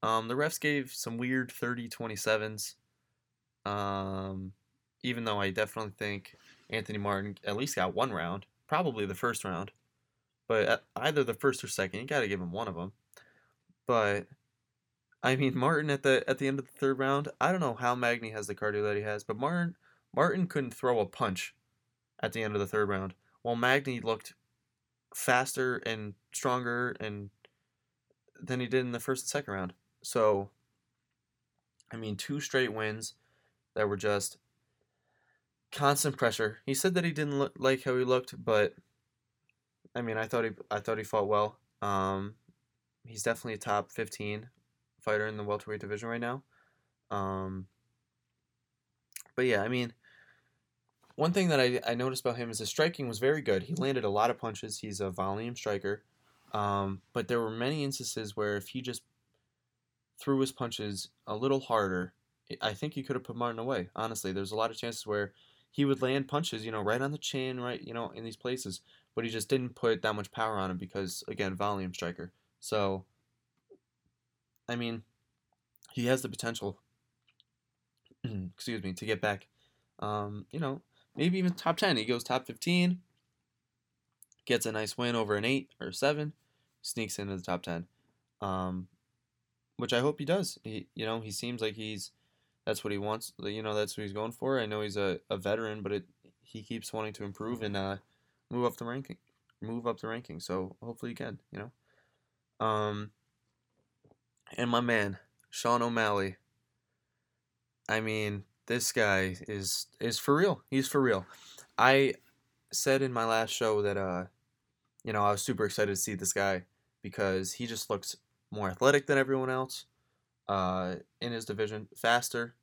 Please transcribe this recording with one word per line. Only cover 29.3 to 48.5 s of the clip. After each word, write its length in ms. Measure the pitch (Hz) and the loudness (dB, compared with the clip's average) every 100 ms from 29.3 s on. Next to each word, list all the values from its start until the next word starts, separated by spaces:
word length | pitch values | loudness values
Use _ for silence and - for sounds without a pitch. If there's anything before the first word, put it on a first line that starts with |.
| 147 143 | -4 -4
round. 200 | 98 92 - _ _ | -4 -4 -8 _ _
So, 480 | - 123 107 101 101 _ _ _ _ _ _ _ _ _ _ _ _ _ _ | -4 4 4 4 0 _ _ _ _ _ _ _ _ _ _ _ _ _ _
I 60 | 117 | -8
mean, 180 | 110 101 | -6 -6
two 240 | - 143 | -2 -4
straight 320 | 143 135 127 | 0 2 2
wins 440 | 107 110 110 110 - _ _ _ _ _ - | 2 -2 -2 -8 -12 _ _ _ _ _ 0
that 140 | 104 | 2
were 80 | 101 | 2
just 400 | 107 104 - - _ _ _ _ _ _ _ _ _ _ _ _ _ | 2 2 0 -8 _ _ _ _ _ _ _ _ _ _ _ _ _
constant 460 | - 143 143 151 127 | 2 4 4 2 2
pressure. 420 | 120 110 110 110 - | 2 2 -2 -2 -4
He 80 | |
said 200 | 135 190 | 2 2
that 100 | 180 | 2
he 80 | 170 | 0
didn't 280 | 147 147 143 | 0 0 2
look, 140 | 139 - | 0 2
like 260 | 135 131 | 2 4
how 140 | 143 127 | 2 0
he 60 | |
looked, 400 | 127 127 127 135 | 4 2 2 -8
but, 320 | 117 110 104 - _ _ _ _ _ _ _ _ _ _ - - | 2 4 4 2 _ _ _ _ _ _ _ _ _ _ -12 -6
I 60 | |
mean, 160 | 120 110 | -2 -2
I 80 | 110 | 0
thought 200 | 123 113 | 0 0
he, 60 | 101 - | -4 -6
I 100 | 104 | -4
thought 180 | 101 110 | -2 -2
he 60 | |
fought 240 | 104 113 101 | 0 0 4
well. 300 | 104 107 - _ _ | 4 2 -2 _ _
Um, 540 | 101 98 95 98 101 110 _ _ _ _ _ _ 123 | -2 2 2 0 -4 -10 _ _ _ _ _ _ -16
he's 180 | 110 | -4
definitely 300 | 110 113 120 | -2 -2 -4
a 40 | 107 | -8
top 340 | - 104 104 | -2 -2 -2
fifteen 580 | - 110 - 104 104 120 _ _ _ _ _ | -6 -8 -6 -6 -6 -8 _ _ _ _ _
fighter 280 | - 107 107 | -2 0 0
in 100 | 107 | -4
the 60 | |
welterweight 380 | 104 104 - 107 | -2 -2 -2 -6
division 280 | 104 104 117 | -4 -6 -4
right 120 | 117 | -4
now. 220 | 120 131 - _ _ _ _ _ _ | -2 -4 -8 _ _ _ _ _ _
Um, 560 | 101 95 95 95 95 92 _ _ _ _ _ _ _ _ | -4 -2 -2 -4 -6 -10 _ _ _ _ _ _ _ _